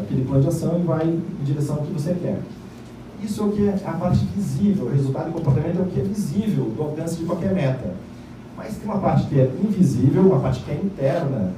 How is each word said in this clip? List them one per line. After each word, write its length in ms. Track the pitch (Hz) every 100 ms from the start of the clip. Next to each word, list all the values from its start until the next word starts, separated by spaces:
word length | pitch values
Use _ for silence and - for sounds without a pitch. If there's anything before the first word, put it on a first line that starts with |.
aquele 220 | 101 135
plano 180 | 127 135
de 60 | 165
ação 320 | 165 151 175
e 40 |
vai 240 | 170 160 165
em 360 | 165 - -
direção 320 | 139 143 -
ao 60 | 151
que 100 | -
você 220 | 151 175
quer. 260 | 180 135 131 - - - - - - - -
Isso 200 | 208 214
é 40 |
o 60 | 208
que 160 | 208 202
é 80 | 190
a 60 | -
parte 320 | - 180 - 196
visível, 500 | 196 165 - 208 190
o 40 | 123
resultado 400 | 139 135 156 160
e 40 |
comportamento 460 | 165 143 131 165 180
é 20 |
o 40 |
que 140 | 185 202
é 40 |
visível 640 | 196 208 185 202 220 143
do 180 | 113 127
alcance 320 | 151 151 165
de 100 | 165
qualquer 280 | 170 175 190
meta. 400 | 180 135 123 92 - - - - - -
Mas 220 | - - -
tem 80 |
uma 140 | 208 202
parte 280 | 139 139 -
que 120 | 139
é 120 | - -
invisível, 640 | 214 190 135 123 131 180
uma 160 | 190 135
parte 220 | 135 -
que 80 | -
é 40 |
interna, 760 | 147 196 - 135 170 139 117 92